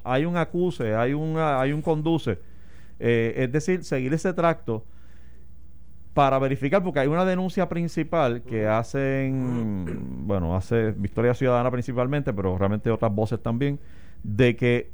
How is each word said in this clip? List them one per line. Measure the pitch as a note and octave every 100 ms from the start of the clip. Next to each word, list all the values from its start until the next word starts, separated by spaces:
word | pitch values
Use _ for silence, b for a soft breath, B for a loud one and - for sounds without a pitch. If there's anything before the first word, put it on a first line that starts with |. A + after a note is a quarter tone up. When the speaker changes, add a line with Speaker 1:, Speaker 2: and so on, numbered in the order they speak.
Speaker 1:
¿Hay | - C3
un | E3 F3
acuse? | D#3+ F3 F3+ - A#2
¿Hay | G#2+ B2
un, | D3 D#3+ D#3+
hay | D#3 C3+ C3+
un | D3+
conduce? | E3+ D#3 D#3 E3 - F#2+ b b b b b b
Eh, | A#2+ A#2 A2+ C3
es | C3
decir, | D3 E3 F#3
seguir | D#3+ C#3 B2+
ese | D#3 F#3+
tracto | F3 E3+ D#3+ - A2 - b b b b b b - - - - - -
para | - C#3 C3+
verificar, | C3+ C3+ C3+ F#3+
porque | F3+ D3
hay | C3+
una | E3 F#3
denuncia | F3+ F#3 G3 F3
principal | E3+ E3+ - D#3 E3+ C3+ A#2+
que | B2 A2
Speaker 2:
Ujú. | G#2+
Speaker 1:
hacen, | A2 A2+ C#3 C3+ C3+ C3+ C3 B2+ B2 A2 G2 E2+
Speaker 2:
Ujú. | - C2 B1+ D#2
Speaker 1:
bueno, | G2 E2 F#2
hace | - A#2 A2
Victoria | G2+ G2+ - A#2+
Ciudadana | A#2 C3 B2 B2
principalmente, | B2 A#2+ B2 B2+ D3 C#3
pero | G2+ F#2+ F#2
realmente | G2 G#2 A2+
otras | A2 A2+
voces | G2+ A2 A2+
también, | A#2 A#2 C#3+ C#3+ B B B B
de | - G#2 B2 A#2
que | B2 A#2+ -